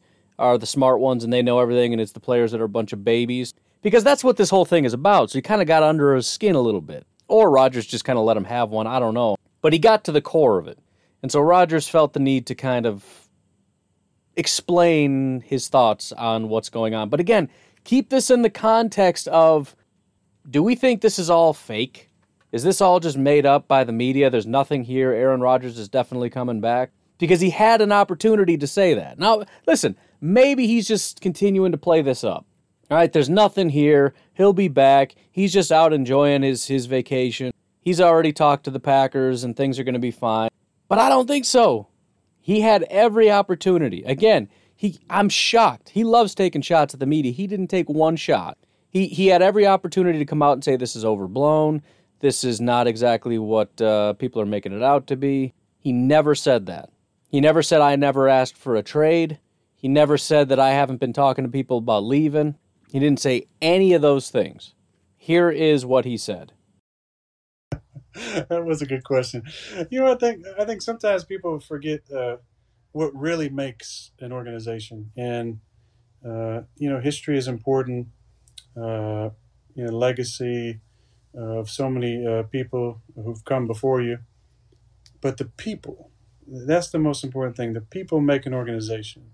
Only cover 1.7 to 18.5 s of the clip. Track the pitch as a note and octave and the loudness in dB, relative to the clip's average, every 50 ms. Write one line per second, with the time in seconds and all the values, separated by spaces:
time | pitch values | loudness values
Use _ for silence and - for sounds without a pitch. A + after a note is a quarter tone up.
1.7 | A#2+ B2 A#2+ A#2+ A#2+ A2+ A2 G#2+ - A2+ - - B2 A#2+ A#2+ A2+ A#2 A2 A2+ G#2+ | 2 0 0 0 0 -2 -4 -6 -8 -10 -6 -2 0 0 0 0 -2 -4 -4 -4
2.7 | G2+ A#2 A2 - - G2+ G2 A#2 A#2 A#2 A#2+ A#2 B2 B2+ B2+ - - _ _ _ | -4 -4 -6 -6 -8 -6 -2 0 0 0 0 -2 -4 -6 -8 -10 -12 _ _ _
3.7 | _ _ - G#3+ F#3+ A#3+ G3+ C#4 C#4+ C#4 - B3+ A#3+ - G#3 - G3 F#3+ F3 - | _ _ -2 2 2 4 4 4 2 2 2 2 2 2 2 2 2 2 2 2
4.7 | F3 E3+ C#3+ B2 A2 B2 D3 G3 G#3 F3+ B2 G#2 - C3+ - - G#3+ G#3+ F#3 D3+ | 2 2 2 0 -2 0 2 2 4 4 2 0 -2 -6 -4 -2 0 0 2 2
5.7 | E3 D#3 D#3 D#3 D#3+ D#3 D3 C#3+ C#3 C3 A#2+ - - - G#3+ G#3 F3 C#3 B2 A#2 | 4 4 4 4 2 2 2 2 2 2 0 -4 -6 -2 0 0 2 2 2 0
6.7 | G#2+ F#2 D#2 D2 D2+ C#2 - _ _ _ _ - G3+ A3 A3 F#3 C#3+ C3 C3 C3+ | 0 -2 -6 -10 -14 -18 -18 _ _ _ _ 0 4 4 6 6 6 6 4 4
7.7 | B2+ B2 A2 - - A2+ - - C3 A#2+ A2 A2+ A2+ G#2+ F#2+ G2 A#2+ A#2+ A#2+ G#2+ | 2 -2 -6 -6 -8 -8 -4 -4 -2 0 2 2 0 0 -2 -4 -4 -4 -4 -4
8.7 | A2 G#2+ A2 A2+ B2 C3 B2 A2 A2 A#2+ A#2+ A2+ G2+ - _ _ _ _ - D#3+ | -4 -4 -6 -4 -4 -2 -2 -2 -2 0 0 -2 -2 -4 _ _ _ _ 0 2
9.7 | D#3+ E3+ D#3 A3+ A3 G#3 - - D3+ D3 C#3+ - - E3 D3+ B2 G#2 F2+ D#2 D#2+ | 2 4 4 4 4 4 2 0 -2 -2 -2 0 2 2 4 4 4 2 -2 -6
10.7 | - - _ _ _ _ _ _ _ _ - C3+ - D3 D3 D#3+ F3 F#3 F3+ E3 | -12 -20 _ _ _ _ _ _ _ _ -8 -4 0 2 4 4 6 6 4 4
11.7 | D#3+ D#3+ D3 - - E3 D3+ D3 - C#3+ C#3 C3+ C3+ C3 B2 - C3 - - C3 | 2 0 -2 0 2 2 2 2 2 0 0 0 0 0 -2 -6 -8 -8 -6 -4
12.7 | B2+ A#2+ A#2 A#2 G#2 G2 - - - - _ _ _ _ _ _ _ _ _ _ | -2 -2 -2 -2 -4 -6 -8 -18 -20 -20 _ _ _ _ _ _ _ _ _ _
13.7 | _ _ _ _ _ _ _ _ _ _ _ _ _ E3+ E3 - - - - - | _ _ _ _ _ _ _ _ _ _ _ _ _ -6 -4 -4 -4 -6 -4 0
14.7 | F3 F3 F3 E3+ E3 D#3 D3 C#3+ C#3 C3+ C3+ C3 C3 B2+ A#2 - C#3 C3 - - | 2 4 4 4 4 2 2 0 0 -2 -2 -4 -4 -6 -6 -6 -6 -6 -4 0
15.7 | - C3+ B2 A2+ G#2+ - - - - - A#2 A2+ A2+ A2+ A2 A2 A2 A2+ G#2+ - | 2 2 4 4 2 -2 -6 -12 -12 -8 -4 -4 -4 -4 -4 -4 -4 -4 -4 -6
16.7 | - A#2 A2+ A2 A2 A2 G#2+ G#2 C3+ C#3+ F3 F3 A#3 G#3+ - - _ _ _ _ | -6 -6 -4 -4 -4 -4 -4 -4 -4 -2 0 0 0 0 0 -2 _ _ _ _
17.7 | _ _ _ - A#3 C4 - - C4 C4 - - B3+ A#3+ A#3 G#3+ | _ _ _ -2 0 0 0 0 0 0 2 2 2 2 2 0